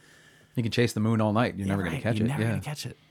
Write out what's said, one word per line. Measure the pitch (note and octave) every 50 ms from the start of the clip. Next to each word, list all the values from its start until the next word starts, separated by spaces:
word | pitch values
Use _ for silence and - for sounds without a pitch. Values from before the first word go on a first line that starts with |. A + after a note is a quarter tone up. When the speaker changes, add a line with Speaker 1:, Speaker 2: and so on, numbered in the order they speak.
| _ - - - - - - - - _ -
Speaker 1:
You | B2+ A2+
can | A2+ -
chase | - A#2+ A2+ -
the | A2
moon | G#2+ A2+ A2+ A2
all | A2 G#2+ G2+
night. | A2 B2 G2+ F#2
You're | F#2 G2
Speaker 2:
Yeah, | G2 G2
Speaker 1:
never | G2+ F#2
gonna | E2+ D#2+
Speaker 2:
right. | B2+ -
Speaker 1:
catch | G#2+ A2+
Speaker 2:
You're | G#2+ G#2+
Speaker 1:
it. | A#2
Speaker 2:
never | C#3 D3 G#2+
Speaker 1:
Yeah. | A#2
Speaker 2:
gonna | A2 G2+ G2
catch | - D3+ - -
it. | A#2+ - - _ _